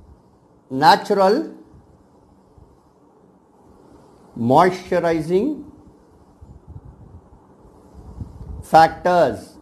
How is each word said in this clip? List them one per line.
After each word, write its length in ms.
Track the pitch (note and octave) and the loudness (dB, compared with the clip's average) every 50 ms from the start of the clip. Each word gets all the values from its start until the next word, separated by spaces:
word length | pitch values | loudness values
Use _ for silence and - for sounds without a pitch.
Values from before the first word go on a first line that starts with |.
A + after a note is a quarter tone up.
| - - - _ _ _ _ _ _ _ _ _ _ _ | -20 -20 -20 _ _ _ _ _ _ _ _ _ _ _
natural 840 | C3 C3 D3+ E3+ G3+ G3+ - - G#3 G3 F#3 F#3+ A3 D#4 - - - - - - - - - _ _ _ _ _ _ _ _ _ _ _ _ _ _ - - _ _ _ _ _ _ _ _ _ _ _ _ _ _ _ _ _ _ _ _ _ _ _ _ _ - - _ _ _ _ _ - - A#2 | -4 2 4 4 4 4 2 -2 0 2 2 2 2 0 -2 -8 -14 -20 -20 -20 -20 -20 -20 _ _ _ _ _ _ _ _ _ _ _ _ _ _ -20 -20 _ _ _ _ _ _ _ _ _ _ _ _ _ _ _ _ _ _ _ _ _ _ _ _ _ -20 -20 _ _ _ _ _ -20 -10 -6
moisturizing 1300 | A2+ A#2+ C3+ D#3 F3+ F#3 F3+ - - - F3+ E3+ E3 E3+ E3+ D#3+ D3+ E3 F3+ G3 A#3 D4+ D4 B3 - - - - - - - _ _ _ _ _ _ _ _ _ - - - - - - - - - - - - - - - - - _ - _ _ _ _ _ - - - - _ _ - - - - - - - - - - - - - - - | -2 2 2 4 4 2 0 -4 -6 -4 -4 -2 0 0 -2 -2 -2 -2 -2 -2 -2 -4 -6 -8 -12 -18 -20 -20 -20 -20 -20 _ _ _ _ _ _ _ _ _ -20 -20 -20 -20 -20 -20 -20 -20 -20 -20 -20 -20 -20 -20 -20 -20 -20 _ -20 _ _ _ _ _ -20 -20 -20 -20 _ _ -20 -20 -20 -20 -18 -16 -18 -18 -16 -20 -20 -18 -18 -20 -6
factors, 920 | - E3 D#3+ D#3+ D#3 - - - F3+ F3+ F3 D#3 B2+ G#2 G2+ - - - - | 2 4 4 4 4 0 -4 -4 0 2 2 2 0 -2 -6 -12 -20 -20 -20